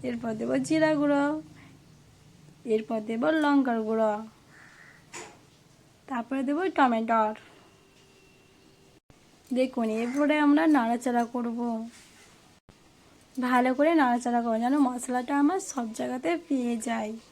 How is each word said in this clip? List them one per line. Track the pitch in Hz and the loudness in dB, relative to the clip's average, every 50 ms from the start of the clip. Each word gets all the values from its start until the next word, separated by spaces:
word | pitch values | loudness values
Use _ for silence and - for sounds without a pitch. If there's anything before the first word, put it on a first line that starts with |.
| - 254 | -6 -6
এরপর | 240 233 240 226 220 220 | -8 -6 -6 -6 -6 -4
দেব | 226 240 262 269 262 | -4 -2 -2 -2 0
জিরা | - 311 320 311 311 311 285 | 0 0 2 2 2 2 2
গুঁড়ো, | 294 285 285 285 285 285 302 311 311 - - - - - - - - - - - - - - - - - - - - - - - - 240 214 | 2 2 2 2 0 0 -2 -4 -8 -14 -20 -20 -20 -20 -20 -20 -20 -20 -20 -20 -20 -20 -20 -20 -20 -20 -20 -20 -20 -20 -20 -14 -4 -2 -2
এরপর | 220 220 - 233 220 214 220 | -2 0 -4 -6 -6 -4 -6
দেব | 226 226 269 311 320 320 302 | -4 -2 0 0 2 2 2
লঙ্কার | 294 285 277 262 262 233 226 220 214 | 4 4 4 2 2 0 -2 -2 -2
গুঁড়ো, | 226 220 220 214 208 208 226 220 - - - - - - - - - - - - - - - _ - 415 - - - - - _ _ _ _ _ _ _ _ _ _ _ _ - | 0 0 2 0 0 -4 -8 -14 -18 -20 -20 -20 -20 -20 -20 -20 -20 -20 -20 -20 -20 -20 -20 _ -18 -16 -16 -18 -20 -20 -20 _ _ _ _ _ _ _ _ _ _ _ _ -8
তারপরে | 262 240 233 - 269 269 262 269 | -8 -8 -6 -4 -4 -4 -2 -2
দেব | 285 311 381 381 - | -2 -2 -2 -2 2
টমেটোর। | - 277 254 233 226 226 226 233 226 214 214 220 - - - - - - - _ _ _ _ _ _ - _ _ _ _ _ _ _ _ _ _ _ _ _ _ _ _ - _ _ _ _ - _ _ _ _ _ _ - 254 247 | 4 4 4 4 0 0 0 2 2 2 0 -2 -8 -16 -20 -20 -20 -20 -20 _ _ _ _ _ _ -20 _ _ _ _ _ _ _ _ _ _ _ _ _ _ _ _ -20 _ _ _ _ -20 _ _ _ _ _ _ -4 0 0
দেখুন | 262 254 - 247 226 220 214 226 | 0 0 0 -2 -2 -2 -2 -2
এরপরে | 233 240 254 285 294 285 302 302 294 | -4 -4 0 0 2 2 2 4 4
আমরা | 285 285 302 330 320 302 | 4 4 4 6 4 4
নাড়াচাড়া | 269 226 226 240 240 240 262 240 240 233 226 - | 4 4 2 0 -2 -2 0 0 0 0 0 -4
করব, | 247 240 233 226 240 240 240 226 220 226 233 - - - - - - - - - - - - - _ _ _ - _ _ _ _ _ _ - _ _ _ _ _ | -6 -6 -4 -4 -4 -4 -4 -4 -6 -8 -10 -16 -20 -20 -20 -20 -20 -20 -20 -20 -20 -20 -20 -20 _ _ _ -20 _ _ _ _ _ _ -20 _ _ _ _ _
ভালো | 262 247 247 254 247 247 254 262 262 | -6 -2 2 2 4 4 2 2 2
করে | 294 320 339 320 | 2 4 4 4
নাড়াচাড়া | 277 247 240 240 247 247 240 240 233 | 4 4 2 0 0 0 0 0 0
করব | 233 226 220 233 | 0 -2 0 0
যেন | 247 277 302 277 247 | 0 2 4 2 2
মশলাটা | 247 247 247 - 247 247 247 247 285 285 | 0 -4 -6 -4 -4 -4 -2 -2 0 2
আমার | 285 294 370 381 381 - | 2 2 2 0 -4 -6
সব | - 262 240 220 226 - | -6 -6 -6 -6 -6 -6
জায়গাতে | 247 247 247 254 269 330 349 330 339 | -6 -6 -6 -4 -2 -2 -2 -2 -4
পেয়ে | - 285 262 240 240 233 226 - | -4 -2 -2 0 -2 -4 -4 -4
যায়। | 240 226 226 214 214 226 226 - - | -4 -4 -4 -4 -8 -10 -12 -16 -20